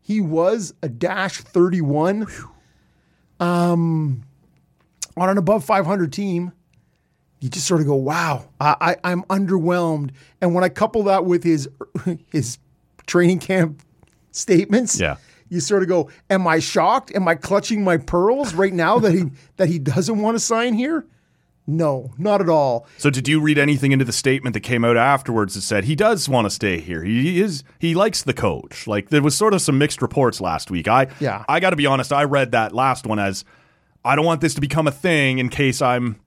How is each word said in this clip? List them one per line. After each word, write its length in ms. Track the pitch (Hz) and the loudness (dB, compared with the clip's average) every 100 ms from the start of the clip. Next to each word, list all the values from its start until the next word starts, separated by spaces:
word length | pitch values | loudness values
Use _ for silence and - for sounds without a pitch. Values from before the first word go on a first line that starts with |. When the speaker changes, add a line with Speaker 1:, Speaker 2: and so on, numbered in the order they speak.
Speaker 1:
He 200 | - 214 | -2 -2
was 540 | 180 160 175 226 170 - | 0 2 2 0 -6 -10
a 60 | 151 | -10
dash 500 | 117 175 196 185 - | -4 -4 -2 -6 -8
thirty-one. 840 | - 185 180 180 147 143 170 208 214 - - - _ _ _ _ _ _ _ _ | -4 2 2 2 0 0 0 0 -6 -12 -20 -20 _ _ _ _ _ _ _ _
Um, 800 | 175 175 175 170 165 160 151 123 - _ _ _ _ _ _ _ - - | -2 2 2 2 2 0 -2 -4 -8 _ _ _ _ _ _ _ -14 -2
on 120 | 185 | 0
an 100 | 202 | 0
above 260 | 170 214 | 2 0
five 220 | - 202 170 | 2 0 0
hundred 260 | 196 165 | -2 -2
team, 400 | 135 202 170 180 - _ _ _ _ _ _ _ _ | -4 -4 -4 -6 -12 _ _ _ _ _ _ _ _
you 80 | 131 | -8
just 180 | 170 - | -6 -2
sort 140 | 170 | 0
of 60 | 147 | 2
go, 80 | |
"Wow, 540 | 139 135 165 170 135 - _ | 0 0 -2 -2 -4 -8 _
I, 160 | 147 - 165 180 | 0 2 0 0
I, 60 | 180 | -2
I'm 100 | 180 | -4
underwhelmed." 880 | - 196 196 190 160 180 170 156 139 135 _ _ | -2 -2 0 0 2 0 0 -2 -4 -10 _ _
And 140 | 185 | 0
when 100 | 175 | 2
I 40 | 262 | 0
couple 340 | - 214 220 | 0 0 2
that 200 | 202 190 | 2 2
with 180 | 180 175 | 4 2
his, 240 | 175 156 135 - - - | 2 0 -2 -12 -12 -6
<laughs> 100 | - 165 _ | -6 -6 _
his 260 | 156 127 - _ _ _ _ - | -4 -4 -8 _ _ _ _ 0
training 320 | 175 175 185 | 4 4 2
camp 420 | - 190 165 143 _ _ _ _ _ | 0 0 0 -2 _ _ _ _ _
statements, 680 | - - 175 196 214 247 - | -10 2 2 4 0 0 -2
Speaker 2:
Yeah. 180 | 82 71 _ _ _ | -2 -4 _ _ _
Speaker 1:
you 120 | 175 | -6
sort 220 | 139 202 | 0 0
of 60 | 185 | 2
go, 220 | 180 143 - _ | 0 0 -8 _
"Am 160 | 190 175 | 0 2
I 120 | 160 | 0
shocked? 520 | - 196 165 247 - | 0 0 2 2 -2
Am 120 | - 175 | -2 0
I 60 | |
clutching 500 | 165 - 196 - 214 | -2 0 -2 0 -2
my 120 | 196 165 | 2 0
pearls 560 | - 175 196 262 262 | 0 2 2 2 -2
right 180 | 165 196 | 0 0
now 260 | 180 165 226 | 2 2 4
that 140 | 220 | 4
he, 100 | 175 165 - | 2 0 -6
<laughs> 160 | _ - | _ -2
that 120 | 180 | 0
he 100 | 170 | 0
doesn't 400 | 139 131 190 220 | 0 -2 0 0
wanna 200 | 214 233 | 0 -2
sign 360 | - 226 240 | 0 0 0
here?" 320 | 220 262 320 - _ _ _ _ _ - | 0 0 -4 -6 _ _ _ _ _ -6
No, 440 | 160 156 135 120 - | -2 0 -2 -8 -6
not 240 | 196 202 | 0 2
at 80 | 165 | 2
all. 380 | 156 139 117 - - | 2 2 -2 -6 -2
Speaker 2:
So 140 | 143 | 0
did 160 | 131 135 | 0 0
you 140 | 156 | 0
read 180 | 151 147 | 2 2
anything 320 | 143 143 139 | 2 2 2
into 140 | 135 | 2
the 80 | 131 | 0
statement 420 | 113 139 135 127 | 0 0 0 -2
that 60 | 107 | -6
came 240 | - 123 | -4 0
out 120 | 117 117 | 2 4
afterwards 580 | 127 139 135 113 101 104 | 4 2 0 -2 -2 -4
that 60 | |
said 200 | - 104 | -4 -2
he 140 | 101 156 | -2 0
does 320 | 214 208 139 | 2 0 0
wanna 200 | 131 104 | 0 0
stay 300 | - 104 87 | -2 -2 -4
here? 240 | 80 82 | -6 -6
He 380 | 87 117 147 180 | -2 0 0 0
is, 220 | 208 147 - _ | 0 -4 -14 _
he 120 | 165 | -2
likes 300 | 165 220 - | 0 0 0
the 100 | - | -4
coach. 540 | 123 107 78 - - - | -2 -2 -4 -10 -14 -6
Like, 220 | 104 98 | -4 2
there 120 | 151 | 2
was 140 | 143 | 2
sort 180 | - 220 | 2 2
of 80 | 190 | 2
some 160 | - 135 | 2 2
mixed 240 | 147 - | 0 -2
reports 400 | 120 - 127 - | -4 0 0 0
last 300 | 92 80 - | -4 -4 -4
week. 160 | 90 85 | -4 2
I, 220 | 120 131 - | 2 2 -2
Speaker 1:
Yeah. 260 | 143 101 110 | -6 -6 -2
Speaker 2:
I 100 | 160 | 0
gotta 160 | 185 | 0
be 100 | 165 | 0
honest, 280 | 143 135 123 | 0 0 0
I 100 | 143 | 0
read 300 | 143 139 131 | 2 0 0
that 200 | 117 107 | 0 0
last 320 | 110 135 127 | 0 0 -2
one 140 | 110 107 | -4 -2
as, 260 | 98 95 - _ _ _ _ _ | -2 -4 -12 _ _ _ _ _
"I 100 | 120 | 0
don't 100 | 143 | 2
want 180 | 165 165 | 2 0
this 120 | 156 | -2
to 60 | 151 | -2
become 260 | 139 147 151 | -4 0 -2
a 60 | |
thing 460 | - 185 160 135 131 | -2 -2 0 0 0
in 80 | 127 | -4
case 340 | - 139 123 | 0 -2 0
I'm 380 | 131 123 123 107 | 0 0 -4 -8